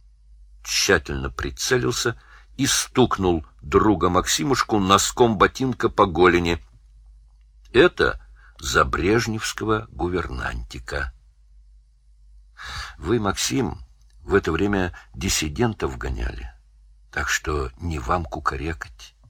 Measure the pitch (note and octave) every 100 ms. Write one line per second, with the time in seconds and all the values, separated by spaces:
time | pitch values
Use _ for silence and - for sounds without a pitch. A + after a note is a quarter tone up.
0 | - _ _ - - - - - - E2+
1 | - C#2+ C2+ - C#2 - - B2+ B2 -
2 | A#2 - - - - - C3+ - - -
3 | A#2+ - F#2+ E2 - - C#2+ G2 G#2+ F2+
4 | F2+ F2+ - - D3 B2 - A2 F#2+ G2
5 | - - A#2+ F#2+ G2 - C3 A2+ A2 -
6 | G2 D#2+ F2+ F2 E2+ E2+ - - - -
7 | - - - _ - - - A#2 F3+ -
8 | B1 - - - - - - D#2+ C2+ -
9 | F2 A#2 A2+ A2 - - A2 A2 A2 -
10 | F2 F2+ B1+ B1+ C2 A#1 A1 C2 - C#2+
11 | C#2 - _ _ _ - - - _ _
12 | _ _ - - - - - - - -
13 | D#2+ A#2 G2+ F#2 - C3+ G2 - - _
14 | - - - F#2+ F2+ D#2+ G2+ G2+ F2 -
15 | - - F#2+ - D#2+ D2 A#2+ - C#2+ B1+
16 | C2 B1 A#1 - - - _ _ - -
17 | _ - - - - D2 C2 - F2 D#2
18 | D#2 F2+ E2 D2+ - C2 D#2+ D#2+ - -
19 | - _